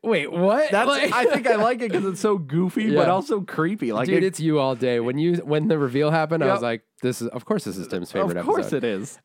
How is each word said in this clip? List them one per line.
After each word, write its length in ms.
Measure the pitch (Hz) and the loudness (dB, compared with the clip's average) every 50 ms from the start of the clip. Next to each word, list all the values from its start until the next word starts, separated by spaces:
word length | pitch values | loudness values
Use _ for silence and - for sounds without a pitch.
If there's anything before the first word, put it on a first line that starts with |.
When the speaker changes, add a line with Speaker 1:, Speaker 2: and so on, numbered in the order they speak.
| - | -4
Speaker 1:
"Wait, 280 | 220 226 165 143 147 | -2 0 0 0 -2
what?" 380 | - 175 180 190 214 277 302 294 | -2 0 2 2 2 2 2 2
Speaker 2:
That's, 180 | - 202 233 262 | 2 2 2 2
Speaker 1:
Like 240 | 285 277 269 - - | 2 0 0 0 2
Speaker 2:
I 120 | 240 247 - 294 | 2 2 2 2
think 140 | - 233 247 | 0 2 2
I 80 | 233 | 2
like 260 | 208 214 233 254 233 | 2 2 2 0 0
it 120 | 247 226 185 | -2 -2 -2
'cause 100 | 180 190 | -2 -2
it's 160 | 196 185 - | -2 -2 0
so 180 | - 214 208 190 | 0 2 2 0
goofy, 460 | 160 131 143 170 185 180 - - 214 | -2 -2 0 0 0 0 0 0 0
Speaker 1:
Yeah. 160 | 226 147 151 | 2 4 4
Speaker 2:
but 100 | 147 139 | 4 4
also 300 | 180 190 233 285 302 202 | 4 2 0 0 -2 -2
creepy. 540 | 180 - - 151 160 170 208 208 151 120 107 | -2 -4 -2 -2 0 0 -2 -2 -2 -2 -2
Like, 140 | 107 127 165 | 0 0 2
Speaker 1:
Dude, 100 | 190 185 | 2 2
Speaker 2:
it 60 | 180 | 2
Speaker 1:
it's 140 | 190 175 - | 0 0 -2
you 180 | 151 160 151 147 | 0 0 2 2
all 160 | 135 135 131 | 2 0 0
day. 240 | 117 127 127 123 120 | 0 0 0 0 0
When 180 | 117 120 127 143 | 0 -2 0 0
you, 180 | 156 175 175 170 | 2 2 2 0
when 320 | - 143 151 156 156 - | 0 0 0 0 2 2
the 100 | 160 156 | 2 2
reveal 320 | 143 131 120 139 151 151 | 0 0 2 2 2 2
happened, 320 | 156 165 156 156 165 160 151 | 2 2 0 0 0 0 2
I 40 | 131 | 2
Speaker 2:
Yep. 80 | 196 | 2
Speaker 1:
was 60 | - | 0
like, 200 | 120 120 113 110 - _ _ _ | 0 -2 -4 -6 -8 _ _ _
"This 200 | - 123 127 - | -4 -4 -2 -4
is, 80 | 117 117 | -6 -6
of 160 | - 120 - | -8 -8 -4
course, 180 | - 214 202 - | -4 -4 -4 -4
this 140 | 107 90 95 | -6 -8 -8
is 100 | 90 - | -8 -8
Tim's 240 | 98 92 87 - | -8 -8 -8 -6
favorite 240 | - 98 - - 85 | -4 -2 -2 -2 -2
Speaker 2:
Of 100 | 87 87 | -2 -2
course 200 | 294 - - - | 0 0 0 -2
Speaker 1:
episode." 180 | 50 - 139 120 | -2 -4 -2 -2
Speaker 2:
it 0 | |
is. 360 | 117 104 95 104 147 - - _ | -2 -4 -4 -6 -10 -12 -16 _